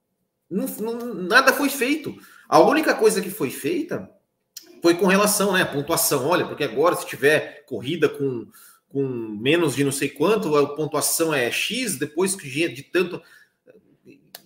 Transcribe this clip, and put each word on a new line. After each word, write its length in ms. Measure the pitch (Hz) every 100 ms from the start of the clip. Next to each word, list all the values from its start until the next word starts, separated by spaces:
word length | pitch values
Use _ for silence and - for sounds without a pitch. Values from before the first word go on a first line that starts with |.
| _ _ _ _ -
não, 160 | 196 262
não, 480 | - 220 240 240 185
nada 360 | 180 233 254
foi 180 | - 277
feito. 460 | 277 247 302 - - - - -
A 120 | 143
única 340 | 196 302 311
coisa 280 | - 214 196
que 80 | 190
foi 200 | - 135
feita 600 | - 139 214 320 120 95 _ _ _ _ - - -
foi 140 | 170 170
com 120 | 202
relação, 460 | 196 202 - 196
né, 100 | 185
à 20 | 165
pontuação. 640 | 143 143 160 - 143 135
Olha, 180 | 175 120
porque 180 | 113
agora, 320 | 143 110 170 160
se 120 | -
tiver 580 | 127 135 151 - - -
corrida 420 | 123 123 170 143
com, 400 | - 139 123 110 - - _ _
com 180 | 139 135
menos 680 | 120 113 104 120 170 160 123
de 80 |
não 80 | 143
sei 180 | 135 143
quanto, 460 | - 165 220 180 147
a 200 | 143 143
pontuação 580 | 151 147 131 - 165
é 160 | 147 120
X, 480 | - - 240 247 135
depois 380 | 147 - 190 -
que 120 | 139
de, 220 | 131 165
de 140 | 123
tanto. 380 | - 175 175 160 - - _ _ _ - _ _ - - _ -